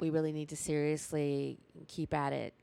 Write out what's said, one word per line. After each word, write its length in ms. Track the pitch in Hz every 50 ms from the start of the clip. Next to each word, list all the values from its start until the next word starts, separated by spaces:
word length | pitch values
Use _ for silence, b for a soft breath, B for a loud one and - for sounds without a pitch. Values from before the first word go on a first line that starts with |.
we 100 | 165 160
really 220 | 156 160 156 156
need 180 | 151 151 151 147
to 60 | 156
seriously 1000 | - - - 151 147 147 151 151 147 - - 156 151 147 143 143 139 139 135 131 - - _ - - - -
keep 240 | - - 156 -
at 220 | 156 147 143 139 139
it, 180 | 131 110 - - _